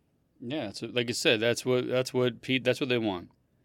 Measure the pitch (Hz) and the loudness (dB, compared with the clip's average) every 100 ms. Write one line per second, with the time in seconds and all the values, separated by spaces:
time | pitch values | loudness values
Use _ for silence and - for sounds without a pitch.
0 | _ _ _ _ 117 151 110 95 113 123 | _ _ _ _ -10 -8 -8 -8 -4 -2
1 | 120 110 165 113 117 120 131 127 123 123 | -2 0 2 4 4 2 2 0 2 -2
2 | 127 127 127 117 - 131 120 120 135 123 | 0 0 0 0 -2 0 2 0 0 0
3 | 110 90 82 _ _ _ | 0 -2 -8 _ _ _